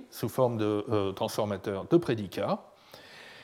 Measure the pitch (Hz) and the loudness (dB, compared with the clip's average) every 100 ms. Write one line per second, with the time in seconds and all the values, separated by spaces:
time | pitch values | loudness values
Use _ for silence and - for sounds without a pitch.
0 | - - 117 - 123 113 104 104 104 107 | -6 -6 -4 2 2 4 2 2 2 2
1 | 98 95 107 - 107 98 110 95 90 170 | 2 0 -2 0 -2 -2 -2 -4 4 4
2 | 170 117 98 - 104 196 - - - - | 4 -2 -2 -4 -2 -2 -4 -20 -20 -20
3 | - - - - | -20 -20 -20 -20